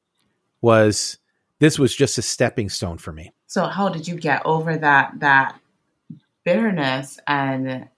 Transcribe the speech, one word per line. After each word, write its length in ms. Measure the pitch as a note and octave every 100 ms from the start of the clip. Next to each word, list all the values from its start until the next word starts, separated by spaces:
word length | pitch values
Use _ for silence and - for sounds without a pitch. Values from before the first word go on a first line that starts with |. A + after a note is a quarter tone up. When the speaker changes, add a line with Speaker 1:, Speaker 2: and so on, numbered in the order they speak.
| _ _ _ _ _ _
Speaker 1:
was 580 | A#2 A2 G#2+ G2+ - - _ _ _ -
this 200 | D3+ D3+
was 160 | C3 -
just 220 | C#3 -
a 40 |
stepping 480 | - - A#2+ - G2+
stone 280 | - F#2 E2
for 160 | -
me. 180 | D#2 E2 _ -
Speaker 2:
So 180 | G3 D#3+
how 240 | F3 G3+
did 180 | D#3+ E3
you 80 | E3+
get 300 | D#3 C3 -
over 320 | D#3+ D#3+ D#3+
that, 420 | D3+ C#3 - -
that 400 | D3 C#3 C3+ - _ _ _ _ - - _ _
bitterness? 760 | E3+ F#3 A3+ F3 C3+ C3 C#3 - -
And 600 | C#3+ C3+ C3 C3 B2+ -